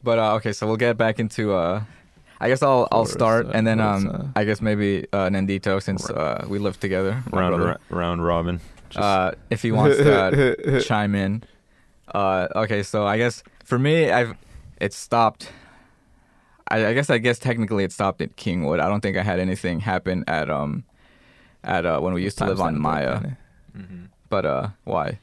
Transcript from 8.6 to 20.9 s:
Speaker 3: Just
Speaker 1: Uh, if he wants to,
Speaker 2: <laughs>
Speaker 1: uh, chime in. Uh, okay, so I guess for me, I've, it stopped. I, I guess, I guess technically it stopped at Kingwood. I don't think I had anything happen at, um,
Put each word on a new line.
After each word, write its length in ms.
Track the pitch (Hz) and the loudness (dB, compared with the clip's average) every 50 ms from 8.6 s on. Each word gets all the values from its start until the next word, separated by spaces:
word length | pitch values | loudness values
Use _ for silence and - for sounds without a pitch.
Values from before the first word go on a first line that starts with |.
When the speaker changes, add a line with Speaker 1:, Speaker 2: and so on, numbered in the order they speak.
| - - - - - - | -6 -12 -20 -20 -20 -14
Speaker 3:
Just 120 | - - 101 | -6 -2 0
Speaker 1:
Uh, 280 | 101 98 95 92 92 - - - - | 2 2 2 2 0 -2 -6 -6 -6
if 120 | 117 107 - | -6 -2 -2
he 100 | 120 110 | 0 2
wants 240 | 110 107 147 135 | 4 4 4 6
to, 800 | - 143 147 139 - 95 92 110 139 139 127 - - - - 131 | 6 6 6 6 4 4 2 2 4 4 2 2 0 -2 0 0
Speaker 2:
<laughs> 0 | |
Speaker 1:
uh, 40 | 131 | 0
chime 340 | 117 - 117 104 104 101 101 | 2 2 0 0 2 0 0
in. 280 | 101 98 98 101 110 - - _ _ _ _ _ _ _ _ _ _ _ - - | 0 0 0 -2 -4 -8 -12 _ _ _ _ _ _ _ _ _ _ _ -8 -4
Uh, 340 | 101 101 95 95 92 90 - - | 0 0 2 2 2 0 0 0
okay, 280 | 101 110 104 113 101 98 | -2 -2 0 0 -2 -2
so 240 | - - 110 104 | -2 -2 0 0
I 100 | 101 101 | 2 2
guess 260 | 110 117 120 117 - - - _ _ - | 2 0 0 -2 -4 -14 -20 _ _ -6
for 140 | - - 123 | -2 0 0
me, 320 | 131 147 156 165 160 135 | 2 2 4 4 4 4
I've, 240 | 101 120 123 117 - - - - - - - - - - | 4 2 2 0 -4 -14 -20 -20 -20 -20 -20 -20 -10 -4
it 120 | - 101 - | -4 -4 -4
stopped. 580 | - - - - 117 113 110 107 _ - - - - - - - - _ _ _ _ _ _ _ _ _ _ _ _ _ _ _ _ _ - | -6 -8 -2 2 4 4 4 2 _ -18 -20 -20 -20 -20 -20 -20 -20 _ _ _ _ _ _ _ _ _ _ _ _ _ _ _ _ _ -4
I, 180 | - 110 110 | 0 0 2
I 80 | 104 117 | 2 2
guess, 140 | 131 143 - | 0 2 2
I 80 | 147 117 | 2 2
guess 200 | 113 123 117 - | 4 2 0 0
technically 460 | - 131 120 117 113 98 113 101 101 | 0 -2 0 0 0 0 0 0 0
it 80 | 90 - | 0 0
stopped 280 | - 104 98 92 - | 0 0 0 0 -2
at 160 | 80 - - | -6 -8 -8
Kingwood. 440 | - - 110 87 90 80 71 78 87 | -8 -4 -4 -2 0 0 0 0 2
I 80 | 73 87 | 2 0
don't 120 | 101 104 | 0 0
think 160 | 107 104 98 | -2 -2 -2
I 60 | 92 92 | 0 0
had 160 | 104 92 87 | 0 0 0
anything 420 | 92 92 92 95 - 90 87 80 | 0 -2 -2 -4 -4 -4 -4 -4
happen 440 | 98 110 98 - - 95 90 90 - | -2 -2 -2 -2 -2 -2 -4 -4 -2
at, 240 | - 78 80 78 - | -4 -4 -4 -2 -2
um, 340 | 78 71 71 73 73 - - _ | -4 -4 -4 -4 -6 -8 -10 _